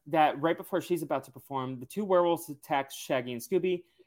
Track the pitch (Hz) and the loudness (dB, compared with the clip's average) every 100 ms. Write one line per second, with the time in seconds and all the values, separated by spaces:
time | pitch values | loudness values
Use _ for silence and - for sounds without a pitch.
0 | 147 156 147 131 160 175 185 180 - 170 | 0 4 4 4 0 0 -2 -4 0 -2
1 | 147 143 127 127 - 135 127 127 131 196 | -2 -4 -4 -16 -8 -6 -4 -8 -8 -4
2 | 208 180 175 165 - 139 - 143 135 - | 2 4 6 2 -2 -10 -2 -2 -2 -8
3 | - 135 123 120 - 185 185 180 - _ | -2 -2 -2 -6 -2 0 0 -2 -6 _